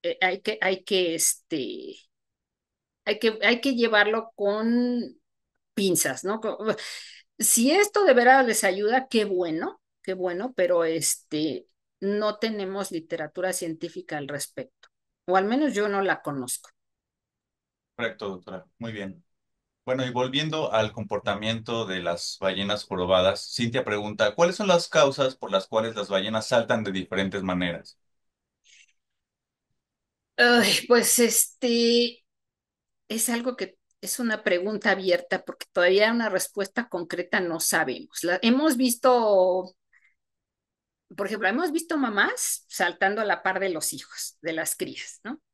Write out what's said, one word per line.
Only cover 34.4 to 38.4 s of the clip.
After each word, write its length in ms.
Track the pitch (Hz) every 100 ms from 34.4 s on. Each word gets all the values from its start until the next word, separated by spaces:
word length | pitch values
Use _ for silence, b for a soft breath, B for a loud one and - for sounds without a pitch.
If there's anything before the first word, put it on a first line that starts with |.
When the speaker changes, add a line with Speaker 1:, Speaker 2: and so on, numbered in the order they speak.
Speaker 1:
pregunta 480 | 214 175 190 208 214
abierta 540 | 190 190 175 - 185 -
porque 220 | - -
todavía 380 | - 180 190 214
una 160 | 233 220
respuesta 600 | 190 - - 196 - 233
concreta 520 | 180 165 170 175 214
no 180 | 175 165
sabemos. 600 | - 175 151 123 - -
La, 160 | 170 175